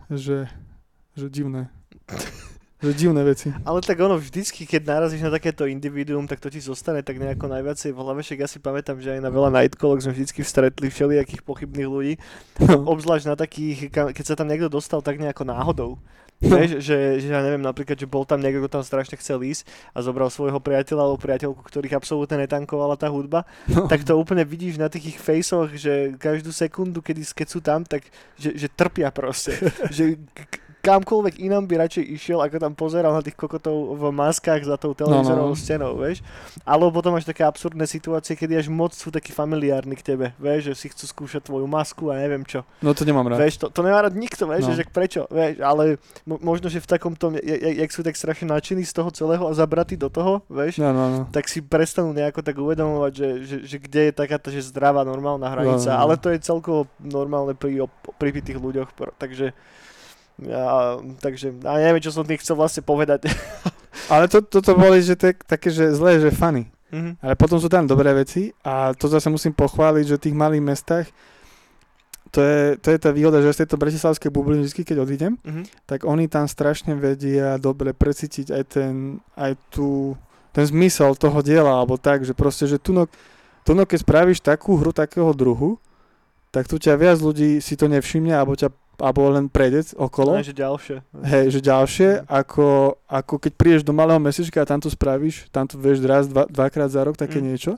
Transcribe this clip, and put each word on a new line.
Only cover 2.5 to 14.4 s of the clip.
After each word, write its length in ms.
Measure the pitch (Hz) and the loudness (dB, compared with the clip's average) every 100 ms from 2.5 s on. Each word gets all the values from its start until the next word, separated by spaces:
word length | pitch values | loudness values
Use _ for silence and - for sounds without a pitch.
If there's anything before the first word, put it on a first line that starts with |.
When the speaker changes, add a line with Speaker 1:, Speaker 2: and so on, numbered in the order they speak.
| - _ _ | -20 _ _
Speaker 1:
Že 160 | 147 | -4
divné 320 | 143 170 147 | 0 2 4
veci. 240 | 143 135 147 131 | 2 0 -4 -8
Speaker 2:
Ale 220 | 147 180 | -4 -2
tak 160 | 175 170 | 0 2
ono 220 | 196 170 | 2 0
vždycky, 480 | 135 175 202 - 156 | -4 -8 -8 -10 -4
keď 140 | 160 | -2
narazíš 400 | 151 151 165 156 | 0 0 0 -2
na 80 | 160 | -4
takéto 320 | 156 165 156 | -2 -4 -4
individuum, 640 | 139 135 143 143 147 143 143 | -4 -4 -8 -6 -6 -6 -6
tak 80 | 139 | -10
to 140 | 139 | -12
ti 80 | 147 | -12
zostane 400 | 135 127 - 151 | -12 -10 -6 -6
tak 160 | 139 131 | -6 -8
nejako 320 | 135 131 139 | -8 -6 -6
najviacej 400 | 131 139 143 151 | -6 -6 -8 -8
v 100 | 127 | -8
hlave. 220 | 135 139 | -8 -8
Však 180 | 147 139 | -8 -8
ja 60 | |
si 140 | 139 143 | -8 -8
pamätám, 420 | 143 139 143 131 | -8 -6 -8 -8
že 160 | 131 135 | -8 -6
aj 40 | |
na 120 | 131 | -2
veľa 160 | 131 139 | 2 4
nightcallok 460 | 127 131 - 147 139 | 4 2 2 0 2
sme 140 | 131 | 0
vždycky 320 | 127 135 - | -4 -6 -8
stretli 480 | 139 - 131 - 139 | -2 2 2 2 -6
všelijakých 480 | - 143 147 135 - | -2 0 0 -2 -8
pochybných 480 | - 135 143 139 135 | -12 -12 -10 -8 -6
ľudí. 260 | 139 139 160 - - - - | -4 -4 -6 -12 -20 -12 2
Speaker 1:
No. 240 | 147 147 147 | 4 4 2
Speaker 2:
Obzvlášť 380 | 156 160 156 | 0 0 0
na 100 | 147 | 0
takých, 540 | 147 156 - 151 139 143 | -4 -6 -6 -8 -8 -6
ka-, 240 | 156 143 | -4 -4
keď 100 | 135 | -4
sa 140 | 147 | -6
tam 100 | 156 | -4